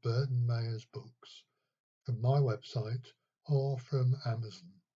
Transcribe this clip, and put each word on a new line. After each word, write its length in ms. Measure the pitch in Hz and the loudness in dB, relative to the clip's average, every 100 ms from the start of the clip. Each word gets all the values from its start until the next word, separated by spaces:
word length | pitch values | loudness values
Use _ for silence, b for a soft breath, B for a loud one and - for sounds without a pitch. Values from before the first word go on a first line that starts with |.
Burton 440 | 120 117 139 123 120 | -2 0 0 0 0
Mayers 400 | 117 113 110 - | 0 -2 -6 -10
Books, 500 | 104 107 - - - - _ _ _ _ _ | -14 -14 -18 -20 -20 -20 _ _ _ _ _
from 160 | - 110 | -6 0
my 180 | 120 143 | 4 4
website 760 | 131 107 - - 107 123 - - _ _ - | 4 0 -4 -4 -4 -6 -8 -20 _ _ -2
or 320 | 143 135 131 | 0 2 -2
from 360 | - 135 127 127 120 | -2 0 2 2 -2
Amazon. 460 | 113 110 - - - _ | -4 -6 -12 -20 -20 _